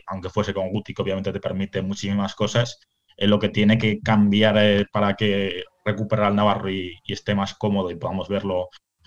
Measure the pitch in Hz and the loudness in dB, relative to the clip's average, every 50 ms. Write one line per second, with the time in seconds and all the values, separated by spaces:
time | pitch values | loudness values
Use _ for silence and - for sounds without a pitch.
0 | - - 95 92 87 90 - 107 98 101 95 98 95 92 95 107 98 - - - | -12 -10 -10 -8 -8 -6 -2 -2 -2 -2 -2 -4 -4 -4 -4 -6 -6 -6 -6 -6
1 | 95 98 95 95 98 98 92 98 - 92 95 95 98 98 - 98 95 95 101 - | -4 -4 -4 -4 -4 -4 -6 -6 -6 -6 -4 -4 -6 -4 -4 -4 -4 -4 -6 -6
2 | - 98 101 101 98 98 - - 107 101 - 113 - - - - _ _ _ _ | -4 -4 -2 -2 -2 -4 -4 -4 -4 -2 0 0 0 -2 -4 -12 _ _ _ _
3 | _ _ _ - 101 101 104 101 107 101 - 104 104 104 110 113 113 110 104 107 | _ _ _ -2 2 2 4 4 2 0 2 2 4 4 4 4 4 2 0 0
4 | - 113 110 208 104 202 202 208 107 107 104 107 104 104 101 101 101 - - 104 | 0 2 4 4 6 6 4 4 4 4 4 6 4 4 4 2 2 0 0 0
5 | 104 101 98 - 110 104 98 98 98 95 87 90 92 - _ _ - 107 104 98 | 0 0 0 0 0 0 0 0 -2 -2 -4 -6 -10 -14 _ _ -4 -4 -4 -4
6 | 104 101 110 107 104 101 101 104 107 104 98 98 95 98 95 95 90 90 87 - | -2 -2 0 2 2 2 4 4 4 4 2 0 -2 -4 -4 -4 -6 -8 -10 -14
7 | _ - 101 - - - 104 98 98 98 - - - 104 101 98 92 90 87 82 | _ -10 -10 -6 -4 -2 0 0 0 -2 -4 -4 -2 0 0 0 -2 -2 -4 -6
8 | 87 87 92 95 87 95 101 95 95 98 92 90 90 - - - _ _ _ _ | -6 -6 -6 -6 -4 -4 -4 -4 -2 -2 -2 -4 -4 -6 -10 -20 _ _ _ _
9 | _ | _